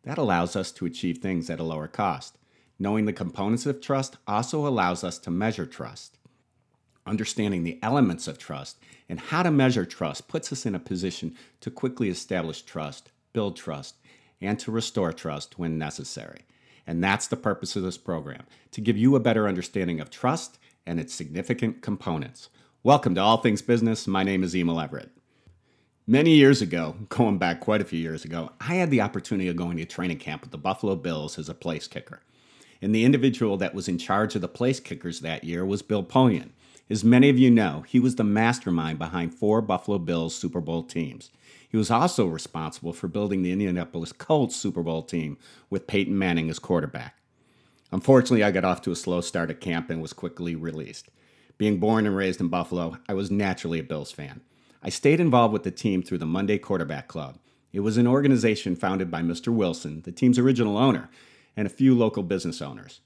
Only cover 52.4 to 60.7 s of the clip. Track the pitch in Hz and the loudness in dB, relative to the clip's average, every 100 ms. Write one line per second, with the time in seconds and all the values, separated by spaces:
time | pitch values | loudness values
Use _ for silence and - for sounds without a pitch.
52.4 | 87 90 87 90 82 80 - 98 98 101 | -2 -2 -2 -4 -4 -8 -6 -4 -2 0
53.4 | 98 90 82 82 71 76 71 - 73 65 | 0 -2 -4 -4 -4 -8 -8 -12 -14 -16
54.4 | _ _ _ _ 92 - 147 160 170 127 | _ _ _ _ -10 0 4 4 6 6
55.4 | 117 107 95 - 110 95 - 87 80 87 | 6 2 -4 -2 0 0 -2 -4 -2 -2
56.4 | 98 101 - 95 76 73 - 82 67 - | 0 -2 -2 -4 -2 -6 -10 -12 -12 -16
57.4 | _ _ _ 98 104 110 120 135 143 123 | _ _ _ -4 0 4 4 6 6 4
58.4 | 113 104 98 87 95 95 90 82 85 85 | 4 0 -2 -2 0 0 -2 -2 -2 -2
59.4 | - 117 92 80 - 78 90 85 127 123 | -2 0 0 -2 -8 -10 -12 2 4 6
60.4 | 127 123 110 | 4 4 2